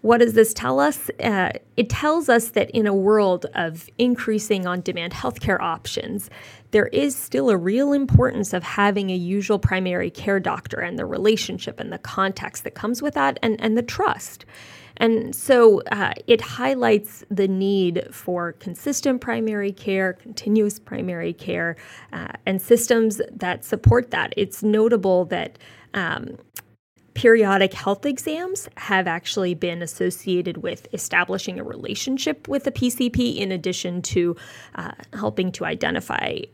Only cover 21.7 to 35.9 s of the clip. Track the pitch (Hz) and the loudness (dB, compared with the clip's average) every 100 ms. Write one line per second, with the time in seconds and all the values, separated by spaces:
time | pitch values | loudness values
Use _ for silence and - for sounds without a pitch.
21.7 | 160 - - - 165 - - - 190 - | -6 -14 -20 -16 -12 -12 -8 -4 -4 4
22.7 | 233 - 233 226 214 - - 180 180 - | 4 6 4 4 0 -6 -6 -4 -4 -2
23.7 | 214 - 233 247 - - - 196 - 214 | 4 6 6 2 -4 -4 -2 -4 -2 0
24.7 | 214 220 226 190 185 180 175 165 - - | 4 4 4 4 2 2 -4 -6 -12 -20
25.7 | - - 202 170 165 - - - - - | -20 -10 -6 -4 -6 -8 -16 -18 -20 -20
26.7 | _ _ _ _ - 240 226 208 196 190 | _ _ _ _ 2 6 8 6 4 2
27.7 | - - 196 285 269 - 311 370 381 - | 0 -4 -2 -2 -4 -6 -6 -6 -8 -10
28.7 | - - 190 180 170 - - 185 175 180 | -14 0 0 2 -4 -4 -2 -2 -2 -4
29.7 | 170 170 - 180 175 - 180 180 170 - | -4 -10 -4 -4 -4 -2 -2 -2 -6 -8
30.7 | 190 - 202 - - 180 190 - 180 - | -8 -10 -10 -2 -2 0 -4 -6 -10 -10
31.7 | - - 208 - 269 311 294 - 277 277 | -12 -10 -8 -4 -4 -4 -6 -4 -2 -2
32.7 | 269 247 240 247 240 240 - 196 185 185 | -2 -2 0 -2 0 -2 -2 -4 -4 -4
33.7 | 175 180 175 170 190 175 170 - - - | -6 -6 -6 -2 0 0 -2 -10 -20 -18
34.7 | - 170 - - - 214 208 185 - 165 | -12 -12 -14 -16 -6 -4 -2 -4 -4 -6
35.7 | 156 - | -2 -2